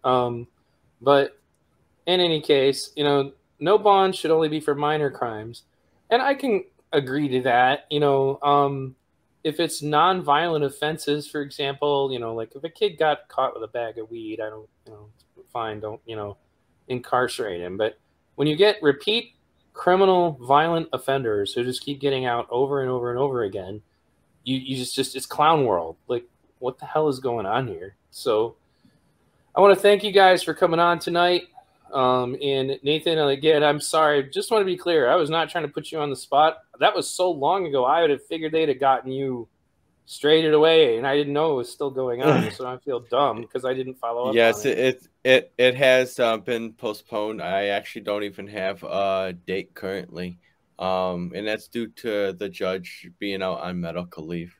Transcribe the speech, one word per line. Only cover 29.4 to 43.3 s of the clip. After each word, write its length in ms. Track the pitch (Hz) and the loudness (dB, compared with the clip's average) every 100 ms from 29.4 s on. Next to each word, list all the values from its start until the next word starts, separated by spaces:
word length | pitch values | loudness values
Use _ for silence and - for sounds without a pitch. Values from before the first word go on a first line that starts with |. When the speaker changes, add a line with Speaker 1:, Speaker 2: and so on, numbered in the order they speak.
| _ - | _ 4
Speaker 1:
I 60 | |
wanna 140 | 196 190 | 6 6
thank 280 | 202 202 | 4 4
you 80 | 208 | 2
guys 320 | 196 190 180 | 6 6 6
for 100 | 175 | 0
coming 260 | 156 175 165 | 0 0 4
on 200 | 170 170 | 2 2
tonight. 440 | - 170 175 180 - - _ _ _ | -2 0 2 0 -4 -20 _ _ _
Um, 420 | 135 127 127 123 131 | 0 2 2 -2 -6
and 360 | 143 135 135 135 | -4 -2 -2 -4
Nathan, 340 | 139 156 170 160 | -2 -2 0 0
again, 460 | 147 139 156 151 | 0 2 2 4
I'm 160 | 147 147 | 4 0
sorry. 500 | - 160 156 147 135 | -2 2 4 2 -2
Just 220 | 180 196 | -6 0
wanna 140 | 220 190 | 0 0
be 100 | 180 | -2
clear. 320 | 180 165 123 | 0 2 4
I 60 | 170 | 2
was 140 | 147 | 2
not 200 | 160 156 | -2 -2
trying 140 | 175 151 | -4 -6
to 60 | |
put 180 | 156 151 | -8 -10
you 80 | 160 | -6
on 100 | 147 | -6
the 60 | 131 | -6
spot. 400 | - 139 156 156 _ - | -2 4 4 2 _ 0
That 120 | 165 | 2
was 160 | 196 - | 2 -6
so 220 | - 180 | -2 0
long 340 | 156 139 190 170 | 0 0 0 0
ago, 200 | 139 123 | 0 2
I 160 | 160 | 2
would 80 | 165 | 2
have 160 | 139 - | 0 -4
figured 260 | 165 156 | -6 -2
they'd 160 | 160 156 | 0 0
have 100 | 131 | 2
gotten 300 | 139 127 131 | 2 2 0
you 360 | 131 135 123 113 _ _ _ _ _ _ | -6 -6 -6 -10 _ _ _ _ _ _
straighted 480 | - 143 160 160 | -4 4 4 6
away, 440 | 151 156 160 143 113 | 6 6 6 6 2
and 100 | 135 | 0
I 80 | 143 | 0
didn't 180 | 143 | 0
know 200 | 143 160 | 0 0
it 20 | 139 | 0
was 160 | 120 | -4
still 180 | - 147 | -8 -8
going 320 | 131 131 120 | -4 -4 0
on, 280 | 147 147 107 | 2 2 0
Speaker 2:
<laughs> 0 | |
Speaker 1:
so 160 | - 127 | -6 -10
I 100 | 127 | -10
feel 220 | - 123 | -8 -8
dumb 460 | 117 120 143 | -2 0 0